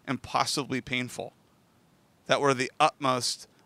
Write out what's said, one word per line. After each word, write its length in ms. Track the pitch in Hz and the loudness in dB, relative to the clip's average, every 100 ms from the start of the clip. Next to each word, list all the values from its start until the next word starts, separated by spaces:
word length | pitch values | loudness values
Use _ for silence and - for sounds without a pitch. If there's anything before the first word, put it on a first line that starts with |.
| - | -6
impossibly 760 | 143 - 127 131 - 127 127 | -6 -2 0 0 -2 -2 -4
painful, 520 | - 127 123 - - - _ _ _ _ _ _ _ _ - | -4 -4 -4 -8 -12 -14 _ _ _ _ _ _ _ _ 0
that 120 | 135 | 2
were 140 | 139 | 4
the 180 | 127 131 - | 2 0 2
utmost 680 | 151 - 139 127 117 - - _ | 2 2 0 0 -2 -6 -10 _